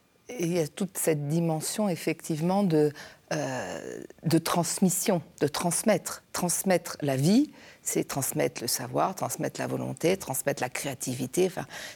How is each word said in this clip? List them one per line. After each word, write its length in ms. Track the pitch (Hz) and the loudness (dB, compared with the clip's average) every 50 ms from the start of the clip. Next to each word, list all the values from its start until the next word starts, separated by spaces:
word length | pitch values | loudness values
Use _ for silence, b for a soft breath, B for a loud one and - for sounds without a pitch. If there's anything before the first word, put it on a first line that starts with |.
| _ _ _ _ _ - | _ _ _ _ _ -12
Et 160 | - 247 175 | -6 -4 -2
il 80 | 165 | 0
y 60 | 180 175 | 2 0
a 80 | 156 143 | 0 0
toute 300 | - - 202 180 - - | -2 -4 -6 -4 -4 -2
cette 300 | - 170 156 147 147 143 | 0 2 2 2 0 0
dimension, 600 | 156 170 170 165 156 156 - - - - 214 202 | 0 2 2 2 0 -2 -2 -4 -2 0 0 0
effectivement, 760 | 170 - - 160 156 - - - 165 151 160 180 185 202 208 | -2 -2 -2 -2 -2 -2 -4 -4 -2 0 0 2 2 2 4
de, 280 | 185 160 151 151 147 147 B B B B B _ - | 4 6 6 4 4 2 B B B B B _ -6
euh, 680 | - 151 - - 131 123 104 90 90 - - 64 60 58 - - - - - | -4 -2 -2 -2 -4 -4 -6 -6 -8 -10 -10 -10 -10 -10 -12 -14 -14 -6 2
de 140 | 160 160 160 | 4 4 4
transmission, 840 | 165 - - 175 165 - - - 196 180 - - - - 196 170 - - - - | 4 2 2 2 0 0 2 2 2 2 2 2 2 2 2 2 0 -4 -4 -2
de 60 | - | 0
transmettre. 800 | 143 - - - 175 165 - - 226 208 160 - - - - - _ | 0 0 0 -2 0 0 2 2 2 2 2 0 -4 -10 -12 -12 _
Transmettre 640 | - - - 175 - - - 196 185 165 - - - - | -6 -2 -2 0 0 0 2 2 2 2 2 -2 -8 -4
la 160 | - 139 135 | -2 0 2
vie, 360 | 131 139 165 208 254 302 B B B B B B B | 4 6 6 6 6 4 B B B B B B B
c'est 200 | - - - 160 156 - | -6 -4 -2 -2 -2 -2
transmettre 540 | - 143 131 - - 147 143 160 - - | -2 -4 -4 -2 0 0 0 0 -2 -4
le 40 | - | -4
savoir, 480 | 117 - - 127 120 127 143 160 180 190 | -4 -4 -4 -4 -2 0 0 0 0 0
transmettre 460 | - - 120 - - 151 135 - - | -4 -6 -4 -4 -4 -4 -4 -4 -4
la 80 | 131 127 | -4 -4
volonté, 480 | 131 131 127 131 131 - - 165 190 | -4 -4 -4 -6 -4 0 0 0 0
transmettre 440 | 190 - - 135 - - 143 131 - 131 | 0 -2 -4 -6 -2 -2 -2 -2 -2 -4
la 40 | 127 | -4
créativité. 800 | - - - 143 131 - - - 123 123 131 127 - - 185 | -4 -4 -6 -6 -6 -6 -6 -6 -4 -4 -4 -2 0 2 2
Enfin, 180 | 185 170 - - B B B B B B | 2 0 -4 -8 B B B B B B